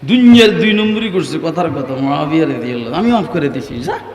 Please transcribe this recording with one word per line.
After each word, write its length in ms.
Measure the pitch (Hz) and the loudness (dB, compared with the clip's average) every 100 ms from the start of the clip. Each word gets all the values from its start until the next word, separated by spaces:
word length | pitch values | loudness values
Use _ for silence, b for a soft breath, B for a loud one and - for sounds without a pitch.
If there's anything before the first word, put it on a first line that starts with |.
| 135 | 0
দুনিয়ার 440 | 240 240 240 220 | 4 8 8 8
দুই 240 | 180 214 | 4 0
নম্বরই 360 | 208 214 214 226 | 0 0 -2 -2
করছে, 300 | 185 143 156 | -4 -4 -4
কথার 260 | 165 165 175 | -6 -4 -4
কথা, 240 | 139 135 131 | -4 -6 -4
মুআবিয়া 500 | 139 143 151 160 151 | -2 -2 0 0 0
রাদিয়াল্লাহু, 500 | 127 120 120 117 147 | -2 -6 -8 -6 -2
"আমি 160 | 226 | 0
মাফ 140 | 240 170 | 0 -2
করে 240 | 175 143 | -4 -4
দিছি, 340 | 135 - 120 | -4 -8 -10
যা।" 160 | 127 466 - | -8 -8 -10